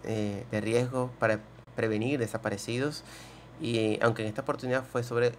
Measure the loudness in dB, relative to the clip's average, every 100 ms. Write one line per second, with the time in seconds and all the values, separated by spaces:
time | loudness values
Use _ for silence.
0 | 0 0 0 -2 -2 -2 2 2 2 0
1 | -2 2 2 2 -2 -20 -10 -2 2 2
2 | 2 2 0 0 -2 -2 -2 0 0 -2
3 | -12 -16 -16 -18 -18 -6 0 2 2 4
4 | 2 2 -4 -4 -4 -4 0 0 0 -4
5 | 0 2 2